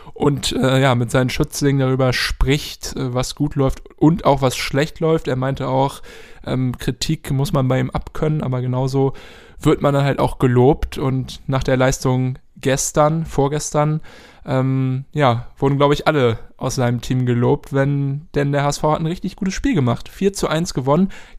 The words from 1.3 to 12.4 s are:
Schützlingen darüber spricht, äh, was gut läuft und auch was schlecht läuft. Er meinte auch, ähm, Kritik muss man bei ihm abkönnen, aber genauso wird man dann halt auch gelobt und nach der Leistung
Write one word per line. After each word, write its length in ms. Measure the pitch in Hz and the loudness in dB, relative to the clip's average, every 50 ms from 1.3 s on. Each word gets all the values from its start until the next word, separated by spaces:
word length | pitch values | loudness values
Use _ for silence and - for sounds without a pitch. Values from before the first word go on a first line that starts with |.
Schützlingen 480 | - - - - - - 147 143 139 139 | 0 -2 -2 -2 -2 0 0 2 2 2
darüber 340 | 131 131 131 131 135 127 | 2 2 2 2 2 2
spricht, 840 | 120 - - - - - - 131 143 147 - - - - - - - | 2 0 -2 -4 0 0 2 2 2 0 0 -6 -12 -12 -12 -10 -8
äh, 180 | - 135 127 123 | -6 -6 -4 -2
was 220 | 127 127 - - | -2 -4 -4 -2
gut 180 | - 143 147 - | -4 -4 -2 0
läuft 280 | 143 135 131 - - - - - | 0 0 0 0 -2 -10 -18 -2
und 280 | - - 151 170 - - | 4 4 4 4 4 2
auch 180 | 143 139 131 | 2 2 4
was 140 | 135 127 - | 2 0 0
schlecht 420 | - - - - 135 156 156 - - | -2 -6 -2 0 -2 -2 -2 -4 -2
läuft. 300 | 165 160 165 160 - - | 0 0 0 0 0 -2
Er 80 | 131 | -4
meinte 320 | 127 127 135 135 - 131 135 | -2 -2 -4 -4 -4 -4 -2
auch, 340 | 131 131 135 135 - - - - - - - - - - - | 0 0 0 0 -2 -8 -14 -18 -18 -20 -20 -20 -20 -14 -8
ähm, 320 | - 135 127 131 127 123 | -4 -2 -2 -2 -2 -4
Kritik 540 | - - 156 131 - - - 160 - - - | -4 -4 -4 -4 -2 -2 -2 -2 -4 -2 -4
muss 220 | 143 131 139 - | -2 -2 0 0
man 160 | - 143 131 127 | 0 0 2 2
bei 100 | 131 131 | 2 0
ihm 120 | 131 - | 0 -2
abkönnen, 520 | - - - - - - 156 156 156 151 | -2 -6 -6 -6 -6 -4 -2 -2 -2 -2
aber 200 | - 127 127 127 | -2 -4 -4 -4
genauso 500 | 123 127 123 127 131 131 131 139 135 135 - - - - - - - - - - | -4 -2 -2 -2 -2 0 0 0 0 0 -2 -6 -14 -20 -20 -20 -20 -20 -18 0
wird 200 | - 151 156 - | 2 2 2 4
man 140 | - 143 143 | 2 2 2
dann 100 | 139 143 | 2 2
halt 140 | 139 131 - | 0 0 0
auch 200 | 135 131 - - | 0 -2 0 0
gelobt 580 | 139 127 120 123 123 135 160 - - - - - | 2 4 6 6 6 6 4 4 0 -6 -4 -4
und 420 | 147 131 131 131 123 - - - - | -4 -2 -2 -2 -4 -6 -10 -12 -6
nach 160 | - 135 131 | -4 -4 -2
der 140 | - - 131 | 0 0 2
Leistung 600 | 127 131 131 127 - - 135 127 127 131 127 131 - | 4 4 2 2 0 0 0 0 0 0 -2 -4 -8